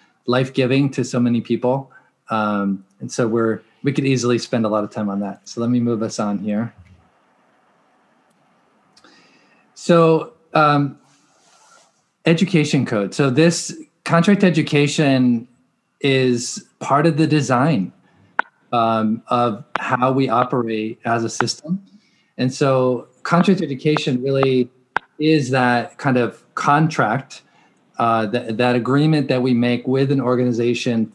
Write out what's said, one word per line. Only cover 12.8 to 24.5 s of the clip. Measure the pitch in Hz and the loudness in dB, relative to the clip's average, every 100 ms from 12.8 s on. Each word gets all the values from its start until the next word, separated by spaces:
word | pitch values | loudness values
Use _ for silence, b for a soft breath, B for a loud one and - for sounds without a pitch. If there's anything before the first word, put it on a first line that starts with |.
code. | 117 110 98 | 0 -2 -2
So | - 143 | 0 0
this | 127 165 165 - - - _ | 4 4 2 -4 -12 -18 _
contract | - 170 175 202 | -2 2 4 4
education | 196 156 143 147 143 151 147 131 127 117 - _ _ _ _ _ | 4 2 2 2 2 2 2 4 4 2 -2 _ _ _ _ _
is | 143 135 127 120 - - - - | 0 2 2 0 -4 -12 -16 -12
part | - 139 160 | -2 2 2
of | 147 | 2
the | 160 | 2
design, | 151 123 123 147 123 90 - _ B B B B _ _ | 2 2 0 2 0 -2 -8 _ B B B B _ _
um, | 120 113 113 107 110 - | 0 0 0 0 -2 -2
of | 123 120 107 - - | -2 0 -4 -8 -8
how | - 127 127 | -4 -2 0
we | 135 135 | 2 0
operate | 113 127 131 113 110 110 120 | 0 -2 -2 -4 -4 -6 -6
as | 120 117 | -4 -2
a | 113 | -2
system. | - 117 - - 190 - b b b b b | -2 -4 -4 -6 -8 -8 b b b b b
And | 127 | -4
so | - 139 131 127 123 - _ | 0 0 2 0 -2 -6 _
contract | - 170 180 180 | -2 2 4 2
education | 151 131 156 147 - 127 | 0 -4 -2 -2 -2 -2
really | 135 135 135 | -2 0 0